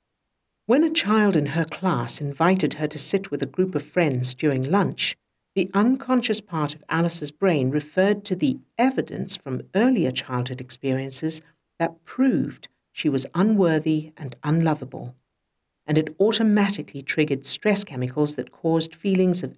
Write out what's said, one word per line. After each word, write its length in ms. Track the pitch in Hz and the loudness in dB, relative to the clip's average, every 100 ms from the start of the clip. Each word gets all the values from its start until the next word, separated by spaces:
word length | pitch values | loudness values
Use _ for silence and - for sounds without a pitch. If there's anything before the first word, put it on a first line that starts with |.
| _ _ _ _ _ _ - | _ _ _ _ _ _ 0
When 180 | 269 | 2
a 60 | 320 | 2
child 480 | 320 202 214 208 170 | 0 2 4 4 2
in 100 | 139 | 0
her 160 | 165 | -2
class 560 | 160 - 185 131 120 - | -4 -2 -2 0 0 -2
invited 540 | 143 139 170 190 - | -2 2 2 4 0
her 140 | - 151 | -2 -4
to 120 | - | -2
sit 320 | - 196 196 | -2 -2 -4
with 100 | 139 | -6
a 40 | 127 | -4
group 300 | - 185 - | -2 -2 -2
of 100 | - | -4
friends 480 | 185 160 127 123 | 0 0 0 -2
during 360 | - 151 131 131 | 0 0 0 0
lunch, 480 | 196 - - - - _ _ _ 196 | 0 0 -2 -6 -8 _ _ _ -2
the 160 | - | 0
unconscious 640 | 196 233 262 - 254 240 208 | 2 2 2 0 0 0 -2
part 360 | - 165 147 - | -4 -2 -2 -4
of 80 | - | -4
Alice's 420 | 160 170 165 151 | 0 0 -2 -8
brain 380 | - 190 151 131 | -2 2 2 2
referred 520 | 147 147 - 196 208 - | -2 -2 0 2 0 -2
to 100 | 185 | 0
the 240 | 139 127 - - | 0 -2 -6 0
evidence 580 | 254 262 - - - - | 0 0 -4 -6 -6 -8
from 260 | 135 127 - 190 | -6 -8 -2 2
earlier 360 | 247 240 131 | 2 2 0
childhood 500 | 127 - 123 123 127 | -2 -4 -4 -4 -6
experiences 800 | 127 - 139 131 135 - 160 160 - _ _ - | -10 -6 -4 -2 -2 -4 -2 -4 -8 _ _ -6
that 240 | 165 - - | -6 -6 -10
proved 640 | - 269 165 151 - - _ _ | 0 2 2 -2 -8 -18 _ _
she 180 | - 151 | -6 -2
was 160 | 135 135 | 0 0
unworthy 800 | 175 214 208 175 156 156 156 156 - | 2 2 4 4 2 0 -2 -4 -12
and 180 | 135 - | -14 -8
unlovable, 720 | 151 165 165 147 127 - 123 - _ _ _ _ _ _ - | 0 2 2 0 -4 -12 -14 -16 _ _ _ _ _ _ -2
and 120 | 151 | 0
it 180 | 156 - | 0 0
automatically 840 | 208 214 220 208 196 196 - 139 | 0 2 2 4 2 -2 -8 -10
triggered 440 | - - 151 135 - | -4 -2 0 -2 -2
stress 400 | - 214 202 - | -2 0 0 0
chemicals 500 | 131 127 151 147 - | -4 -4 0 -2 -2
that 160 | - | -10
caused 420 | - 165 165 160 | -6 0 0 -2
feelings 500 | - 202 185 185 180 | -4 0 2 2 0
of 140 | 131 | -4